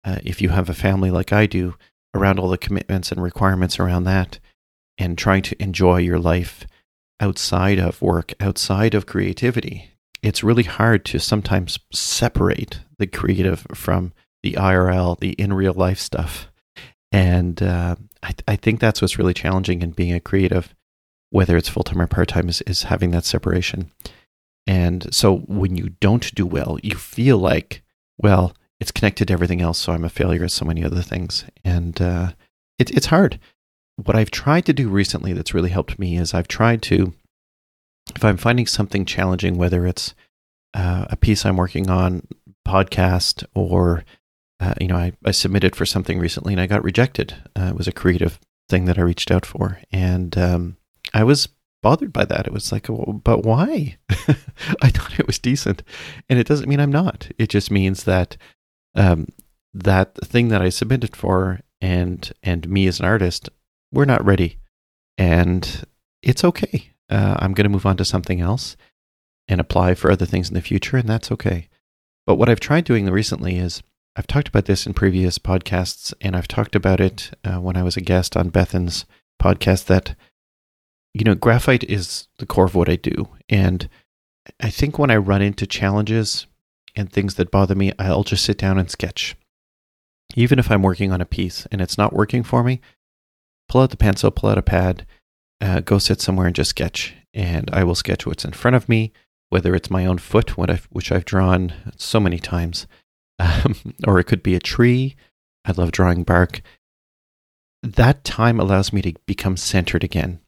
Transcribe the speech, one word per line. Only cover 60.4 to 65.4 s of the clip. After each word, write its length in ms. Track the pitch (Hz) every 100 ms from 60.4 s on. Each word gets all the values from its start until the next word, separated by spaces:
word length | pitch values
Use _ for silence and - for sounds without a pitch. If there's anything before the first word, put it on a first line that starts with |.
| 120
that 140 | 104
I 80 | 92
submitted 460 | - 110 127 113 -
for 440 | 95 92 92 92 - _
and, 520 | 92 90 90 90 - -
and 260 | 98 87 82
me 180 | 98 95
as 140 | -
an 60 | 90
artist, 440 | 110 90 - - _ _ _ _
we're 140 | 131
not 200 | 139 123
ready. 340 | 101 95 85 - - _ _ _ _ -
And 640 | 92 85